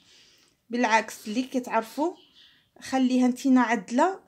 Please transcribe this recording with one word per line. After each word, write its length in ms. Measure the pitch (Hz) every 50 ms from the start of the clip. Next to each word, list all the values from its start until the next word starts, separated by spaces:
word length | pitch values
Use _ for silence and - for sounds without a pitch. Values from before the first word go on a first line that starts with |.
| _ _ _ _ _ _ _ _ _ _ _ _ _ -
بالعكس، 580 | 226 240 247 214 220 220 220 220 - - - 220
اللي 160 | 208 254 262
كتعرفوا 720 | - - 254 247 233 202 226 220 220 - - 302 349 381 - _ _ _ _ _ _ _ _ _ _ _ -
خليها 460 | - - 262 262 262 247 254 247 254 254
نتينا 340 | 247 - - 269 254 254
عدله، 580 | 254 220 240 220 180 - 233 247 311 370 392 392 _